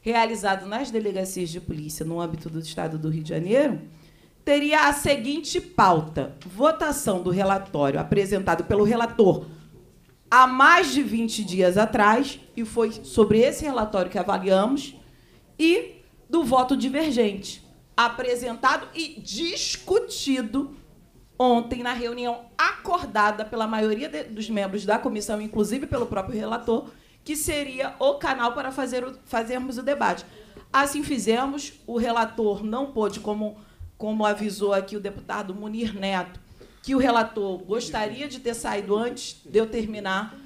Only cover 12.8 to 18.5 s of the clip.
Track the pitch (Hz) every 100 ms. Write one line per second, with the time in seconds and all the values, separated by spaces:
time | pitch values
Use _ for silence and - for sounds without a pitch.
12.8 | 226 220 - - 208 214 254 294 311 254
13.8 | 214 202 180 196 180 190 185 190 214 277
14.8 | - - - - _ - _ _ 320 359
15.8 | - - - _ _ 330 269 254 254 277
16.8 | 240 277 320 240 220 196 - - - -
17.8 | _ - 233 233 254 247 254